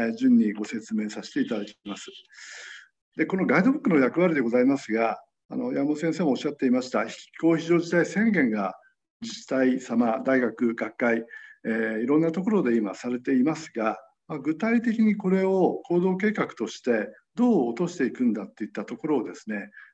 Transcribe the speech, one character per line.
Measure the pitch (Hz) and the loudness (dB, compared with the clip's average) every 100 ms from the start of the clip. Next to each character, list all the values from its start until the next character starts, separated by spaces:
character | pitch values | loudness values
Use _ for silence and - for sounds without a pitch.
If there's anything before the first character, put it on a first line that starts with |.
| 117 | -2
ー、 | |
順 | 113 131 | 2 6
に | 120 107 | 6 4
ご | 104 | -2
説 | 104 117 - | -6 -8 -6
明 | 110 107 | -4 -4
さ | 104 | -8
せ | - | -6
て | 147 | -4
い | 127 | -2
た | 107 | -4
だ | |
き | 104 - | -6 -12
ま | 101 | -12
す。 | 98 - - - - - - - - - _ _ | -12 -14 -20 -20 -20 -18 -18 -18 -20 -20 _ _
で、 | - | -4
こ | 160 190 | -2 0
の | 135 | 2
ガ | 143 | 4
イ | |
ド | 226 | 4
ブ | 285 | 2
ッ | |
ク | 233 | 2
の | 151 | 4
役 | 127 160 | 4 4
割 | 180 | 2
で | 147 | 2
ご | 117 | 2
ざ | 123 | 2
い | |
ま | 127 135 | 4 2
す | - | 0
が、 | 110 113 104 - _ - | 0 0 -2 -12 _ -12
あ | |
の、 | 131 123 | -6 -4
山 | 139 143 | -2 -2
本 | 151 | -2
先 | 165 | -2
生 | 160 | 0
も | 160 | 0
お | |
っ | |
し | 120 | 0
ゃ | 151 | -4
っ | |
て | 143 | -2
い | 131 | 0
ま | 127 | 0
し | 123 | 0
た、 | 107 | -2
気 | 110 - - - | -4 -8 -18 0
候 | 165 | 2
非 | 165 | 2
常 | 165 170 | 2 0
事 | 165 | 2
態 | 175 | 0
宣 | 160 190 226 | 2 2 2
言 | 180 123 | 2 2
が | 104 95 - _ _ _ _ | 0 -4 -6 _ _ _ _
自 | 117 | -14
治 | - - | -12 -4
体 | 131 131 127 | 0 2 0
様、 | - 117 117 113 | -2 0 0 0
大 | 127 131 | 0 2
学、 | 120 - 117 | 0 0 -2
学 | 117 107 - | -2 -6 -2
会、 | 120 117 117 - - - | 0 0 -4 -14 -20 -10
え | 113 | -4
ー、 | 113 110 110 | -2 -2 -2
い | |
ろ | 123 151 | 2 2
ん | |
な | 165 | 2
と | 165 | 0
こ | 190 | 0
ろ | 208 | 2
で | 123 | 2
今 | 117 104 | 2 0
さ | 92 123 | -6 -6
れ | 123 | -6
て | 131 | 0
い | 131 | 2
ま | 143 | 2
す | 156 - | 0 -6
が、 | 117 107 104 - _ - | -4 -2 -4 -10 _ -12
ま | |
あ、 | 147 | -6
具 | 135 156 | -4 -2
体 | 220 233 | 0 0
的 | 233 226 | 0 2
に | 214 | 2
こ | 202 185 | 2 2
れ | 190 | 2
を | 190 190 160 - | 2 4 2 0
行 | - 175 | 0 2
動 | 185 185 | 2 2
計 | 214 | 0
画 | 214 123 | 0 -4
と | - 113 | -4 -8
し | - | -4
て | 127 113 101 - _ | 0 0 -2 -10 _
ど | - 247 202 | 0 2 4
う | 120 | 2
落 | |
と | 117 175 | -2 -4
し | |
て | - | -2
い | 120 | -2
く | - | 0
ん | 123 | 0
だ | 107 | 0
っ | 101 | -6
て | - | -10
い | 107 | -10
っ | |
た | - | -8
と | 101 - | -10 -8
こ | 156 | -2
ろ | 139 | -2
を | |
で | 95 | -4
す | 87 - | -10 -8
ね、 | 104 98 - - | -8 -10 -18 -20